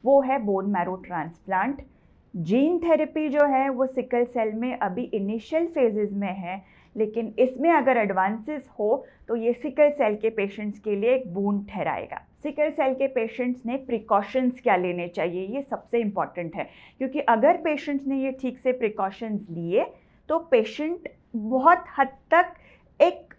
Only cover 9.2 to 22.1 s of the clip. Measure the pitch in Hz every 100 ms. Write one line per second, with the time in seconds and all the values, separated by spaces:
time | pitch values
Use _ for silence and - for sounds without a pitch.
9.2 | - 233 226 240 302 254 294 294 220 208
10.2 | 220 220 196 202 214 208 214 208 226 254
11.2 | 254 175 202 202 202 190 160 131 95 -
12.2 | - _ 294 294 302 311 269 262 269 262
13.2 | 220 - 247 247 226 262 262 233 214 202
14.2 | 214 262 254 247 233 185 180 175 175 175
15.2 | 170 180 190 254 277 196 - 233 214 190
16.2 | - - 170 160 - - - _ 262 285
17.2 | - 226 269 359 349 294 - 277 277 269
18.2 | 269 262 254 247 262 254 226 214 196 196
19.2 | 226 208 - 165 170 196 370 - _ _
20.2 | _ 320 330 240 220 - 302 349 - -
21.2 | _ 233 214 262 285 349 - - 269